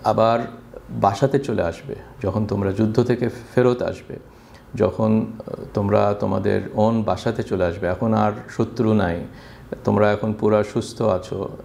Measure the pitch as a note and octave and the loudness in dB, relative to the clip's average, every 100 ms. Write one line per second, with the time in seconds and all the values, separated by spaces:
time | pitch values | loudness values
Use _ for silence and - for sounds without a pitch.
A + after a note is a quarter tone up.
0 | A2 A2 A2+ A#2 - - - - - A#2 | 0 4 4 2 -2 -12 -18 -18 -10 0
1 | G2+ G2+ C#3 C#3 C#3 G#2 E2+ D#2+ C3+ - | 2 4 2 2 0 -2 -2 -4 -10 -12
2 | - - G2 G#2 G#2+ G2+ G2 G2 A2 A2 | -14 -6 -2 -2 0 0 0 2 2 2
3 | B2 A#2 A#2 - - - B2 B2 - - | 2 2 -2 -6 -4 2 4 2 -2 -6
4 | - - - - - - - - F#2+ - | -12 -16 -16 -20 -20 -20 -8 0 0 2
5 | A2 A2 - - - - - - G2+ G#2 | 2 2 0 -8 -12 -12 -6 -2 2 4
6 | G#2 G2+ G2+ G2+ G2+ G2+ G#2 A2 G#2+ A2+ | 2 0 -2 0 0 0 -2 2 2 2
7 | A2 F2+ A#2 A2 G#2+ G2 F2+ F2+ F2 - | 0 -2 -2 -4 -2 0 0 0 -2 0
8 | A2+ G#2+ G#2+ G#2 - - A2+ - A2 G#2+ | 0 2 2 -2 -6 -4 -2 0 2 2
9 | F2+ E2+ - - - - - - - G#2 | 2 -2 -8 -14 -20 -16 -12 -6 0 4
10 | G#2 G#2 A2 G#2 G#2+ G#2+ G#2 B2 - - | 4 2 -2 0 2 2 2 -2 -4 -2
11 | A2+ F#2 - F#2+ - - | 0 0 -4 -6 -6 -10